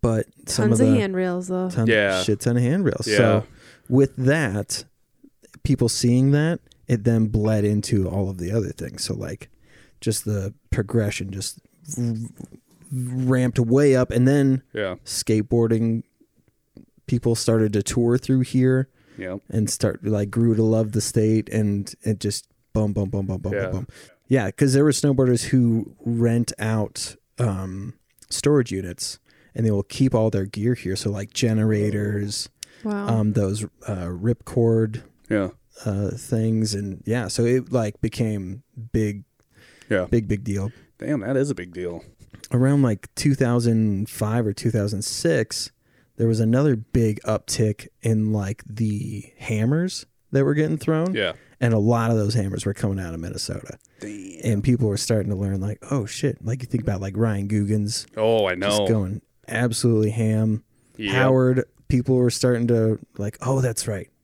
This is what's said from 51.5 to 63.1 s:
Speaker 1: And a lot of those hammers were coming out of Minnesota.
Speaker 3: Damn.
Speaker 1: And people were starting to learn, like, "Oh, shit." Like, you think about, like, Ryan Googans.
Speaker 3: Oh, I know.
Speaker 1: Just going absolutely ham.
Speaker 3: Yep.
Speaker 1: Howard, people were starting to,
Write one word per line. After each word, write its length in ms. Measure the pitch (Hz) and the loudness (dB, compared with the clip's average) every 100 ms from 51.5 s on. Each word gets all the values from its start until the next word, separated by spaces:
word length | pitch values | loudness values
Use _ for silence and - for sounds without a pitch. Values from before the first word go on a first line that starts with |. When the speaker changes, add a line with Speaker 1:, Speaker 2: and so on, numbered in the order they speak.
| _ | _
Speaker 1:
And 140 | 120 | 2
a 40 | 110 | 4
lot 320 | 104 117 113 | 4 2 2
of 40 | 113 | 2
those 180 | 104 | 2
hammers 300 | 113 98 95 101 | 0 -2 -4 -4
were 80 | |
coming 260 | 98 104 98 | -2 -2 -4
out 140 | 90 | -6
of 60 | 82 | -8
Minnesota. 580 | 85 - - - - - _ _ | -8 -8 -8 -8 -12 -20 _ _
Speaker 3:
Damn. 400 | 104 104 95 - | -14 -12 -16 -6
Speaker 1:
And 180 | 139 104 | -2 0
people 220 | 104 123 110 | 2 2 2
were 80 | 101 | -2
starting 340 | - 110 98 | 0 -2 0
to 60 | 95 | -2
learn, 240 | 101 98 | -2 -2
like, 180 | 98 110 - | -4 -8 -6
"Oh, 160 | 139 101 | -4 -4
shit." 380 | - 147 - | -4 -4 -4
Like, 180 | - 123 | -6 -6
you 60 | 123 | -4
think 140 | 123 | -4
about, 160 | - 98 | -2 -4
like, 160 | 98 98 | -6 -2
Ryan 320 | 113 101 101 | -2 -2 -2
Googans. 580 | 107 101 107 104 - - - | -2 0 0 -2 -6 -10 -2
Speaker 3:
Oh, 300 | 110 113 98 | 2 4 2
I 80 | |
know. 140 | 90 98 | 0 0
Speaker 1:
Just 200 | 104 101 | 2 2
going 340 | 113 95 104 _ _ - | 2 0 -6 _ _ -8
absolutely 600 | 113 120 113 120 113 107 | -2 0 2 2 4 2
ham. 520 | 110 110 110 110 107 _ _ _ - | 2 2 2 2 0 _ _ _ -8
Speaker 3:
Yep. 180 | 104 | -2
Speaker 1:
Howard, 500 | 127 131 131 127 127 - _ _ | 2 4 4 4 2 -2 _ _
people 260 | 131 127 127 | 0 2 2
were 140 | 123 | 2
starting 360 | - 127 123 117 | 2 0 2 2
to, 300 | 117 110 107 - | 2 2 0 -6